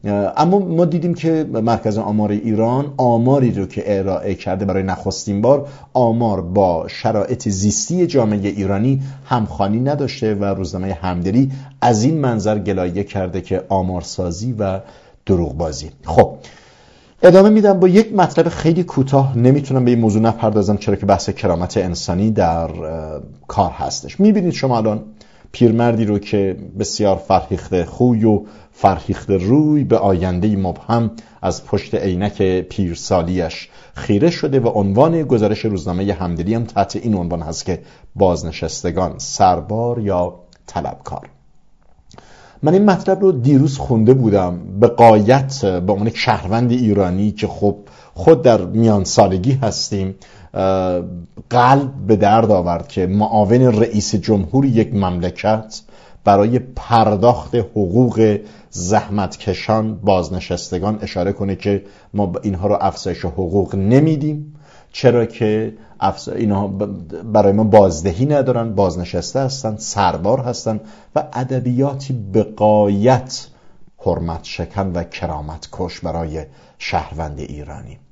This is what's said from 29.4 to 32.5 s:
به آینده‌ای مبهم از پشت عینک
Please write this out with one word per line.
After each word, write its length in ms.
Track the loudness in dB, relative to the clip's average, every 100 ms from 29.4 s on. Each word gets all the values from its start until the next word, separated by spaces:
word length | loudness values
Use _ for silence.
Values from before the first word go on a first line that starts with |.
| 2 2 4 2
به 140 | 2 2
آینده‌ای 580 | 2 0 0 0 0 0
مبهم 560 | -2 -6 -2 -2 -2 -6 -20 -6
از 240 | -6 -6 -4
پشت 300 | -6 -2 -4
عینک 680 | -2 -2 -4 0 0